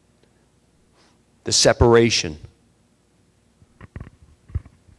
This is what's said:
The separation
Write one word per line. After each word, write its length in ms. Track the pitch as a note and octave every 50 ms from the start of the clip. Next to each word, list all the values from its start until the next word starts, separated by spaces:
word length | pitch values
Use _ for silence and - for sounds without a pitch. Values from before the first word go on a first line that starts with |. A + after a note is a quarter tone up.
| _ _ _ _ _ _ _ _ _ _ _ _ _ _ _ _ _ _ _ _ _ _ _ _ _ _ _ _ -
The 60 | -
separation 880 | - - - C3 A2+ - B2+ A#2+ A#2 A#2 A#2 A2+ G#2+ - - E2+ D2+ D2+ - - _ _ _ _ _ _ _ _ _ _ _ _ _ _ _ _ _ _ _ _ _ _ _ _ _ _ - - - - - - - _ _ _ _ _ _ - - - - - _ _ _ _ _